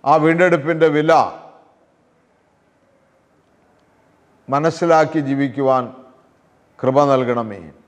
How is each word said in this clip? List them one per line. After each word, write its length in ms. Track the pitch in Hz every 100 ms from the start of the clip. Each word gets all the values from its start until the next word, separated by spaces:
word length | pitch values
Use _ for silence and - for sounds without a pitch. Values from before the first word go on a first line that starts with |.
| 131
ആ 20 | 156
വീണ്ടെടുപ്പിൻ്റെ 640 | 156 165 180 170 143 165 160 151
വില 160 | 156 160 98 - - _ _ _ _ _ _ _ _ _ _ _ _ _ _ _ _ _ _ _ _ _ _ _ _ _ _ _ _ _ -
മനസ്സിലാക്കി 640 | 139 160 160 170 160 151 160 139
ജീവിക്കുവാൻ 560 | 139 139 120 135 131 120 - - _ _ _ _ _ _ -
കൃപ 160 | 127 135 143
നൽകണമേ. 500 | 131 123 120 113 98 78 69